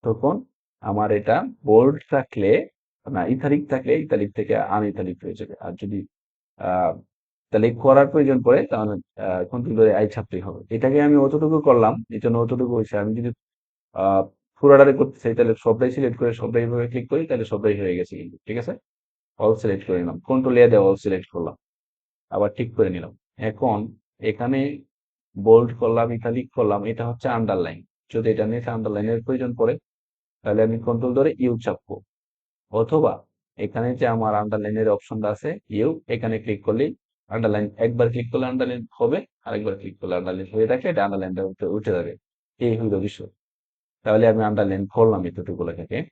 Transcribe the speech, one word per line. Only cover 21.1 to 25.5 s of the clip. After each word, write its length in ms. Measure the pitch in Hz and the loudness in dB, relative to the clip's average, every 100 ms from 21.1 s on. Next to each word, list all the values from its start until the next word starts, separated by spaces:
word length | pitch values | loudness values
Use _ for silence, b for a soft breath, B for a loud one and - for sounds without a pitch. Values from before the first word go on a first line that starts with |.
| 92 85 | -4 -6
করলাম, 220 | 87 82 76 _ _ _ _ _ _ _ | -8 -8 -10 _ _ _ _ _ _ _
আবার 200 | 98 104 - | -2 -2 -2
ঠিক 120 | 120 - | -6 0
করে 140 | 98 | 0
নিলাম। 220 | 90 80 - _ - | -2 -10 -18 _ -8
এখন 420 | 110 104 127 107 110 - _ _ | -8 -4 -2 -2 -6 -14 _ _
এখানে 420 | 110 107 123 135 143 147 _ _ _ _ _ 101 | -6 -4 -4 -2 -4 -8 _ _ _ _ _ -2
বোল্ড 340 | 104 | 8